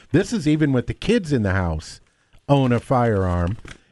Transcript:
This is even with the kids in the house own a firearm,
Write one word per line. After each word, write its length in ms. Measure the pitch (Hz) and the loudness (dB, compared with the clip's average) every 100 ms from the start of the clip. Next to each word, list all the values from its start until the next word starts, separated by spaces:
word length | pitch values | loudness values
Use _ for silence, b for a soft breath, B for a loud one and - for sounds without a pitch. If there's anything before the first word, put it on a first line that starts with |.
| B | B
This 220 | 151 202 | 0 0
is 140 | 226 151 | -2 0
even 240 | 156 151 | 0 2
with 140 | 127 - | 0 -2
the 80 | - | -6
kids 360 | - 240 165 | 0 0 0
in 120 | 139 | -2
the 80 | 101 | 0
house 500 | 95 87 78 - - _ _ _ - - | 0 -2 -4 -8 -18 _ _ _ -10 0
own 220 | 143 131 | 2 2
a 80 | 120 | 0
firearm, 760 | - 131 117 101 92 87 87 107 - B B | 0 0 2 0 0 0 -2 -4 -10 B B